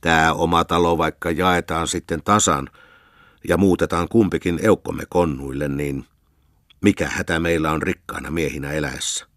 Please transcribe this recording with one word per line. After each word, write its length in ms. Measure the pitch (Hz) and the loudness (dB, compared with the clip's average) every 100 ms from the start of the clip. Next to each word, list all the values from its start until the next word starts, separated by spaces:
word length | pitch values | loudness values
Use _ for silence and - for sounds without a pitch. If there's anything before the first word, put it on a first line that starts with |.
"Tää 320 | 85 80 80 | 4 4 4
oma 320 | 82 82 85 | 2 2 2
talo 340 | 85 85 85 82 | 2 2 2 2
vaikka 320 | 82 - 85 | 0 -2 -4
jaetaan 580 | 80 92 90 78 82 82 | 0 2 0 -2 -4 -4
sitten 340 | 87 - 82 | -6 -4 -6
tasan 480 | - 104 98 73 69 _ _ _ _ _ _ _ - | 2 2 2 0 -4 _ _ _ _ _ _ _ -2
ja 80 | 85 | 4
muutetaan 520 | 98 87 85 85 85 | 4 4 2 0 0
kumpikin 500 | 117 98 80 90 87 | 2 2 2 -2 0
eukkomme 440 | 110 101 82 78 73 | 2 2 0 -10 -2
konnuille, 600 | 90 85 67 69 67 73 | 0 2 0 -6 -6 -4
niin 380 | 69 73 67 67 _ _ _ _ _ _ _ | -4 -4 -6 -10 _ _ _ _ _ _ _
mikä 280 | 104 98 73 | 0 2 -2
hätä 300 | - - 82 | -4 -2 0
meillä 340 | 85 82 78 | 0 0 0
on 100 | 78 | -2
rikkaana 480 | 76 - - 78 69 | -2 -6 -8 -10 -6
miehinä 420 | 82 76 67 71 | -4 -2 -4 -6
eläessä?" 540 | 76 73 65 - - - | -4 -6 -6 -8 -8 -12